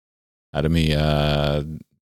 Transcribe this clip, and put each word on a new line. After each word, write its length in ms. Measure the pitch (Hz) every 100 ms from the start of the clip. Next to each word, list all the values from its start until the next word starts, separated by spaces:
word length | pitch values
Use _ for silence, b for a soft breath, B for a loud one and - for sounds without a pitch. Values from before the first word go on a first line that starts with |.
| _ _ _ _ _
er 80 | 73
det 80 | 78
mye, 240 | 82 80 73
eh, 680 | 76 73 73 73 73 73 73 78 - _ _